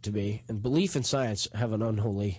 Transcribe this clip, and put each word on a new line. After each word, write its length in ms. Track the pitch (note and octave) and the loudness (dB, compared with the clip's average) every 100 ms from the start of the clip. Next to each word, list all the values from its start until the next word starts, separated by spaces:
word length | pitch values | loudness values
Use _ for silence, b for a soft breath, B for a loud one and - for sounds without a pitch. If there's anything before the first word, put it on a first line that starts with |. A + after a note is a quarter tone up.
to 80 | G#2 | -4
be, 320 | G#2 G2+ A2 - | -2 -2 -4 -6
and 140 | A2 | -4
belief 320 | A#2+ D3 F#3+ | 0 2 2
and 120 | D3 B2 | 0 0
science 420 | C3+ A#2+ G2+ - | 2 0 0 -2
have 180 | A2 A#2+ | -2 0
an 80 | G#2+ | 2
unholy 560 | A2+ G#2+ G#2+ G2 G#2 | 2 2 0 0 -2